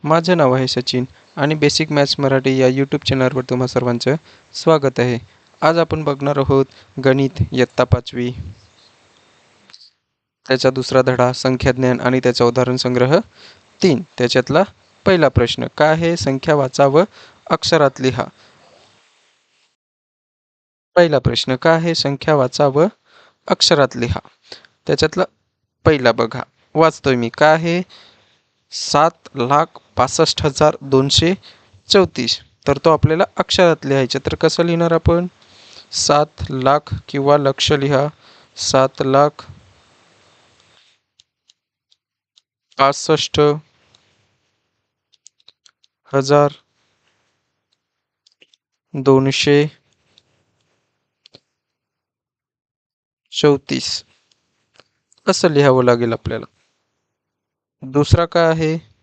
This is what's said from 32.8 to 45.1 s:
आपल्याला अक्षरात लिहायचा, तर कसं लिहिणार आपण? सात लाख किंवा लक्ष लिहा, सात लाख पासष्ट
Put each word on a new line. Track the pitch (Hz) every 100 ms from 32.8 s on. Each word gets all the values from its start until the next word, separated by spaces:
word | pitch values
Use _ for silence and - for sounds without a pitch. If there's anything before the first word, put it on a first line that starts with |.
| -
आपल्याला | 151 - 160 208 -
अक्षरात | 190 - 180 156 139
लिहायचा, | 135 131 139 -
तर | 156
कसं | 160 -
लिहिणार | 170 170 170
आपण? | 165 - 170 180 _ _ - - - -
सात | - - 147 151 _ -
लाख | 135 131 147 - - -
किंवा | 143 139 147
लक्ष | 139 135 -
लिहा, | 147 139 139 143 - _ _ _ -
सात | - 135 135 -
लाख | 135 135 147 - - - _ _ _ _ _ _ _ _ _ _ _ _ _ _ _ _ _ _ _ _ _ _ _ _ _ _ _ _ _ _ _ -
पासष्ट | 135 139 - 156 - - 147 147 - _ _ _ _ _ _ _ _ _ _ _ _ _ _